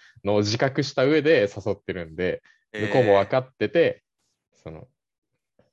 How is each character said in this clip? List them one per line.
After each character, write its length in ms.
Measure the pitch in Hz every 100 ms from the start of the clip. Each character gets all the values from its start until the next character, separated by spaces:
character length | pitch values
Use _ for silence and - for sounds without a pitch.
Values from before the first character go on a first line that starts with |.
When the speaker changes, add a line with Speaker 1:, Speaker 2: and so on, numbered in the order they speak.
| - _
Speaker 1:
の 100 | 101
を 40 | 104
自 180 | 104 113
覚 240 | 139 131
し 100 | 139
た 140 | - 131
上 160 | 156
で 260 | 143 151 104
誘 180 | - 104
っ 40 | 95
て 180 | -
る 100 | 90
ん 120 | 80 80
で、 260 | 90 - _ _ _
Speaker 2:
え 100 | 107
え。 20 | 104
Speaker 1:
向 40 |
こ 80 | 131
う 40 |
も 100 | 107
分 160 | 98 98
か 80 | 131
っ 180 | 127 -
て 140 | 107
て、 340 | 170 143 - _ _ _ _ _ _
そ 80 | 76
の、 160 | 80 - _ _ _ _ _ _ _ _